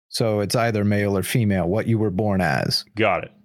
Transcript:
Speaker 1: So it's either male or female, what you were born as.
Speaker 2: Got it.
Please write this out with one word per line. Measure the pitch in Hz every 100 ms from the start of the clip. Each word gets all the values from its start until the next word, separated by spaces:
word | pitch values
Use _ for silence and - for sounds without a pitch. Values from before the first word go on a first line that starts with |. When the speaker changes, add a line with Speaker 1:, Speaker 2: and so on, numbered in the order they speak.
| _
Speaker 1:
So | - 117 104
it's | 101 123
either | 117 107
male | 101 104 101 98
or |
female, | 92 131 107 95 85
what | 107 110
you | 113
were | 107
born | 90 107 95
as. | 85 64 50 - - -
Speaker 2:
Got | 107 82 -
it. | -